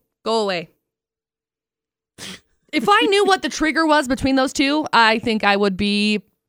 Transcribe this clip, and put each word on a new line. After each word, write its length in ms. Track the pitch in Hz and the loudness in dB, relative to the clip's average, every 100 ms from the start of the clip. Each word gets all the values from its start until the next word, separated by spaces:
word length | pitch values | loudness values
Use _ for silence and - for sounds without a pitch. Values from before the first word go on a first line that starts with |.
| _ _ | _ _
Go 180 | 214 226 | -4 -2
away. 280 | 202 175 160 _ _ _ _ _ _ _ _ _ _ _ _ _ _ - - - _ _ - | -2 -4 -8 _ _ _ _ _ _ _ _ _ _ _ _ _ _ -18 -18 -18 _ _ -6
If 160 | 311 294 | -2 2
I 120 | 427 453 | 2 4
knew 180 | 403 | 2
what 180 | 392 381 | 2 0
the 60 | 302 | -2
trigger 360 | - 311 311 320 | -2 -2 0 2
was 200 | 302 254 | 2 0
between 300 | 262 269 269 | -2 0 0
those 160 | 262 | 0
two, 340 | - 277 302 285 | 0 0 0 0
I 260 | 233 220 226 | 2 4 2
think 240 | 233 214 | -2 -2
I 140 | 202 202 | 0 0
would 200 | 202 185 | 0 -2
be 460 | 208 208 214 208 - _ | -2 0 0 -2 -6 _